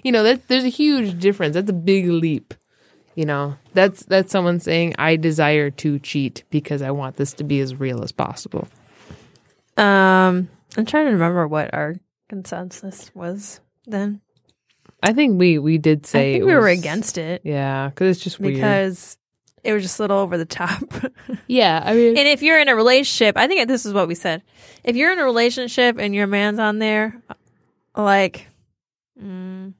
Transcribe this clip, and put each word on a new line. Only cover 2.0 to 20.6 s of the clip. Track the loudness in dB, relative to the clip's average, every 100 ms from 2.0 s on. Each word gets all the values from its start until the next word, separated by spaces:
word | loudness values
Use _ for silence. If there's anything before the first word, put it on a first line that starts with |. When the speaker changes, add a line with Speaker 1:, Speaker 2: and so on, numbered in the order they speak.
| 2
Speaker 1:
leap. | 0 0 -2 -8 -20 _ _ _ _ _
You | -6
know, | -4 -2 -4 -8 _
that's, | 2 2 0
that's | 0 0 2
someone | 0 0 -2
saying, | -2 -2 -2 -2
"I | 0 2
desire | 0 2 2 2 0
to | -4 -4 -4
cheat | -4 -4 -4 -6 -6
because | -6 -4 -6
I | -4
want | -6 -6 -6
this | -6
to | -6
be | -4 -2
as | -2 -4
real | -6 -6
as | -8
possible." | -6 -6 -8 -10 -10 -10 _ _ _ -20 -20 _ _ _ _ _ 2
Speaker 2:
Um, | 4 6 6 6 4 2 -2 _ _ -6
I'm | -2
trying | 0 2
to |
remember | 2 2 0 -2
what | -2 -4
our | -4 -6 -8 _ _ -16
consensus | -14 -12 -12 -12 -14 -16 -16 -20
was | -12 -10 -10 -12 -20 _ _ -8
then. | -6 -4 -8 _ _ _ _ _ _ _ -2
Speaker 1:
I | 0
think | 2 2 4
we, | 4 2
we | 2 2
did | 2 0 0
say | 0 0
Speaker 2:
I |
think | 2
Speaker 1:
it | 4
Speaker 2:
we |
were | 4
Speaker 1:
was | 4 2
Speaker 2:
against | -2 -6 -6 -8
it. | -8 -8
Speaker 1:
Yeah, | -6 -4 -2 -4 -6
'cause | 0 0 0
it's |
just | -4 -4
weird. | -4
Speaker 2:
Because | 0 2 2 0 -6 -14 -18 _ _ _ _
it | -4
was | -2
just | -4 -4
a |
little | 0 0
over | 0 -2
the | -4
top. | -6